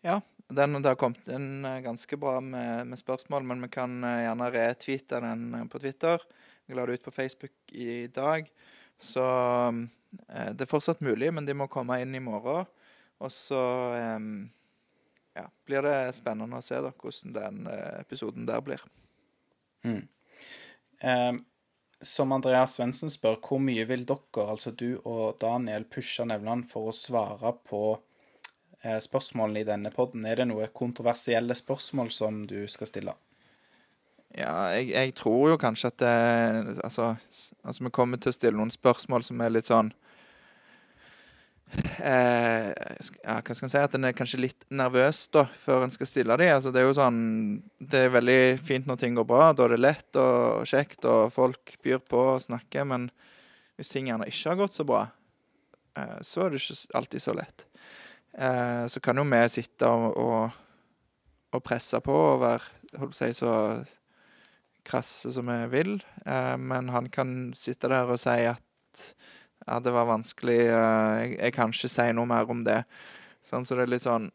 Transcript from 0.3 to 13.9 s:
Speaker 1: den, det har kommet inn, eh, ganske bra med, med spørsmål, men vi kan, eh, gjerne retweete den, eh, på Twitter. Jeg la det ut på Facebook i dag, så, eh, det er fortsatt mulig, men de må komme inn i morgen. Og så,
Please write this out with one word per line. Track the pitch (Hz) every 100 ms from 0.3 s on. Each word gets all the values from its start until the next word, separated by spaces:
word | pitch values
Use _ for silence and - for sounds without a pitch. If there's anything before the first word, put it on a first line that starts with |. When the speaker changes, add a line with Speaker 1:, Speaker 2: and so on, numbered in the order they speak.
| _ _
Speaker 1:
den, | 135 143 143
det | 139
har | 127
kommet | 127 120 -
inn, | 127 139 135
eh, | 135 131
ganske | 127 117 - 143
bra | 143 131
med, | 131 127 120 117 123
med | 127
spørsmål, | - 131 - 143
men | 127 123 123
vi |
kan, | - 123 123
eh, | 123 120
gjerne | 117 110 123
retweete | 123 117 123 - 135 - 120
den, | 120 113 117
eh, | 117 117
på | -
Twitter. | 135 135 165 170 - _ _ _ -
Jeg | 127
la | 123
det | 123
ut | -
på |
Facebook | - 131 - 139 _ _
i | - 120 120 120
dag, | 127 143 160 156 _ - - _ _
så, | - 131 127 127 123 123 123 117 117 _ _ - _
eh, | - -
det | 127 131
er |
fortsatt | 151 156 165
mulig, | 143 110 143
men | 165
de | 143
må | 143 139
komme | 139 123 127
inn | 127
i | 131
morgen. | 127 107 120 160 185 _ _ _ _ _
Og | 131
så, | - - 135 127 127 123